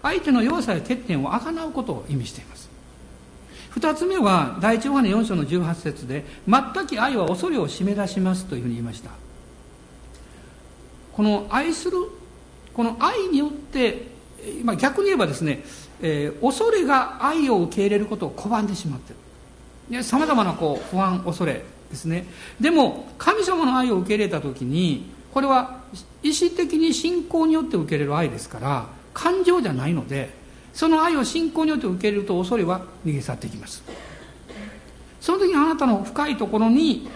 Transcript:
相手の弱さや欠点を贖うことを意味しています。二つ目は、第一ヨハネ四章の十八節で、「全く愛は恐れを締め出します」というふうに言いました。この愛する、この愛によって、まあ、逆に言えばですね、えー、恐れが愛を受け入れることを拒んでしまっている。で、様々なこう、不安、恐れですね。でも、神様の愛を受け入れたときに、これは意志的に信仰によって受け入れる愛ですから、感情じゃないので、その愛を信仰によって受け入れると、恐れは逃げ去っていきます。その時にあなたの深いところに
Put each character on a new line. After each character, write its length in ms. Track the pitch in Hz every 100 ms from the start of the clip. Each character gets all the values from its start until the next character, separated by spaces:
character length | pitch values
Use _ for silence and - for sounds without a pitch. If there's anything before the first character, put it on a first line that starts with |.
相 200 | 294 370
手 100 | 294
の 100 | 247
弱 180 | 214 339
さ 120 | 226
や 80 | 170
欠 140 | - 254
点 260 | - 147
を 80 | 135
贖 360 | 233 277 330 320
う 40 |
こ 120 | 269
と 100 | 220
を 120 | 123 -
意 60 | 139
味 100 | 117
し 80 |
て 80 | -
い 40 | -
ま 100 | -
す。 140 | - - - - - - - - - - -
二 260 | 233 311 311
つ 100 | 359
目 120 | 381
は、 400 | 202 180 131 117
第 140 | 208 226
一 100 | 277
ヨ 80 |
ハ 80 | 277
ネ 80 | 214
四 160 | 208 226
章 100 | 180
の 100 | 139
十 160 | 180
八 120 | 165
節 340 | 170 156 - 123
で、 180 | 143 - - -
「全 140 | 254 277 381 339
く 160 | 220
愛 160 | 254 240
は 100 | 160
恐 220 | 185 339
れ 80 | 269
を 100 | 156
締 180 | - 190
め 100 | 202
出 120 | 190
し 120 | 196
ま 160 | 185 185
す」 100 | -
と 100 | 127
い 40 |
う 20 |
ふ 20 | 120
う 20 |
に 80 | 117
言 80 |
い 20 | 117
ま 80 |
し 80 | -
た。 80 | - - - - - - - - - - - - - - - - - - - - -
こ 100 | -
の 240 | 214 202 208
愛 240 | 240 330
す 160 | 320 359
る、 80 | 359 427 - - - - - -
こ 100 | -
の 140 | 233 233
愛 180 | 311 466 370
に 80 | 285
よ 80 | 294
っ 20 |
て、 640 | 294 - 269 233 - - - - - 415 -
ま 100 | 233
あ、 20 | 185
逆 240 | 277 285
に 60 | 392
言 80 | 339
え 20 |
ば 100 | 165
で 60 |
す 80 | 139
ね、 220 | 156 127 - - - -
え 300 | 165 147 147
ー、 120 | - 254
恐 240 | - 453
れ 120 | 427 277
が 400 | 269 - - 269
愛 240 | 320 277
を 100 | 208
受 140 | 170 214
け 60 |
入 60 | 202
れ 100 | 208
る 60 | 214
こ 120 | 220
と 100 | 151
を 40 |
拒 300 | - 208 226
ん 60 | 208
で 80 | 185
し 120 | 156
ま 100 | 127
っ 20 |
て 140 | -
い 20 | - - - - - - - - 240
る。 20 |
で、 60 |
様 220 | 226 262 311
々 180 | 254
な 100 | 190
こ 260 | 156 160 131
う、 140 | - 185
不 60 |
安、 200 | 190 185
恐 240 | 170 165 165
れ 180 | 113 - - -
で 60 | 131
す 100 | 160
ね。 220 | 170 180 - - -
で 120 | 285
も、 360 | 320 233 - - -
神 260 | 339 427
様 220 | 370 349 277
の 120 | 254
愛 140 | 254
を 60 | 185
受 100 | 180
け 80 | 214
入 100 | 196
れ 40 |
た 120 | 165
と 100 | 139
き 120 | 131 123
に、 440 | 156 180 135 - - -
こ 80 | 269
れ 60 | 269
は 340 | 262 254 - - - - -
意 120 | 294
志 180 | 302 349
的 260 | 349 339 311
に 160 | 320
信 300 | - 330 359
仰 240 | - 330 320
に 60 |
よ 80 | 320
っ 20 | 294
て 120 | 185
受 120 | 151
け 60 | 151
入 40 |
れ 60 | 143
る 100 | 151
愛 140 | 156
で 80 | 110
す 100 | -
か 100 | 113
ら、 280 | 131 135 113 - -
感 300 | - 349 381
情 180 | 359 359
じ 80 | 220
ゃ 40 |
な 140 | 127 143
い 60 |
の 140 | 165 -
で、 220 | 139 123 - - - -
そ 140 | - 320
の 160 | 311
愛 120 | 330 302
を 80 |
信 280 | 240 339 330
仰 140 | 320 311
に 60 |
よ 60 | 294
っ 20 |
て 80 | 190
受 140 | 180
け 60 | 208
入 60 | 202
れ 60 |
る 60 | 202
と、 100 | 180
恐 200 | 180 233
れ 60 |
は 180 | 175 185 - - 160
逃 80 |
げ 80 | 143
去 120 | 131
っ 40 | 120
て 100 | -
い 20 |
き 60 | 104
ま 100 | -
す。 160 | - - - - - - - - 208 208 - - - - -
そ 100 | -
の 60 | 381
時 100 | 381
に 60 | 311
あ 60 | 320
な 120 | 320
た 80 | 262
の 180 | 196
深 240 | - - 294
い 60 | 254
と 120 | 202
こ 120 | 214
ろ 100 | 226
に 380 | 254 320 - -